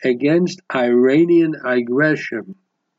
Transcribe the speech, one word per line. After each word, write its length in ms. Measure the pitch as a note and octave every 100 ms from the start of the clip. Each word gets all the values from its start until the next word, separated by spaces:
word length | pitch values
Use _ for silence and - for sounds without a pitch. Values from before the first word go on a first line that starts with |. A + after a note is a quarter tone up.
against 580 | C3 B2 C#3+ E3+ F3+ - -
Iranian 840 | C3 A#2+ B2 C3 D3+ E3+ E3+ D#3+ D3+ B2+
aggression. 920 | B2 A#2+ B2+ D#3 C#3+ - A2+ F#2+ - _ _ _